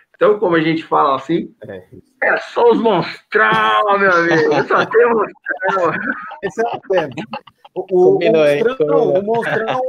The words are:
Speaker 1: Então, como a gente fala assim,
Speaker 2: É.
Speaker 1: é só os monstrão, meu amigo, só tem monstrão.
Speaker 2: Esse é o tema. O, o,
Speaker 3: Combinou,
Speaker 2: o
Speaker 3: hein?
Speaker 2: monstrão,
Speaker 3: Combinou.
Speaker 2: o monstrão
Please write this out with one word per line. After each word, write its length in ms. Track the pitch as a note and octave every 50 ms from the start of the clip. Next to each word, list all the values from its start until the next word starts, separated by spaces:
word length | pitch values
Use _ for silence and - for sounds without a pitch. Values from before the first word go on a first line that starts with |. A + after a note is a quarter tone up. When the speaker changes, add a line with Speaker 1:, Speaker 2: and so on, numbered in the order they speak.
| _ _ _
Speaker 1:
Então, 240 | - D#3+ F#3+ G#3 G#3
como 160 | A3 F3+ E3+
a 40 | D#3+
gente 240 | D#3 E3 D#3+ D#3+ -
fala 320 | - D#3+ D3+ D3+ C#3+ C3+
assim, 380 | C3 - - E3 - - - _ _ -
Speaker 2:
É. 160 | - G2 F#2 - _ - - - _ _ - -
Speaker 1:
é 140 | - - -
só 320 | - - - - A#3 A#3+
os 80 | A3+ G3
monstrão, 1200 | A3+ A3+ G3 E3 D#3+ - - - _ _ - G#3+ A3 G#3+ A3 A3 G#3+ A3 G#3+ G#3+ G#3+ G#3 G3+ G3+
meu 140 | G3 F#3+ F3+
amigo, 560 | E3+ E3+ E3+ E3 D#3+ D3+ D3+ D3 C#3 C#3 -
só 160 | - F#3+ -
tem 240 | - - - A#3+ A#3+
monstrão. 840 | A#3 - G4 - - _ _ - - - C#5+ - - C#4 - D#3+ - F#3+ G#3 B3+ - - - - - - -
Speaker 2:
Esse 180 | G3 - A3+
é 160 | A3+ A#3 -
o 40 | -
tema. 300 | _ - F#3+ F3+ D#3 C#3 A#2+ D3+ G#3+ - - - - - _ _ _ - -
O, 60 | F3+
o, 60 | F#3
Speaker 3:
Combinou, 560 | - F#3 F3+ F3+ - - - E3+ A3 - - D3+
Speaker 2:
o 40 |
Speaker 3:
hein? 160 | D3 C#3+ D3 -
Speaker 2:
monstrão, 220 | A#3 C4 - - D3+
Speaker 3:
Combinou. 300 | D#3 D#3 - - - F#3
Speaker 2:
o 40 | G3+
monstrão 420 | G#3 A3+ A#3 G3 D#3 D3 - A3 A3+ B3+ C4 B3+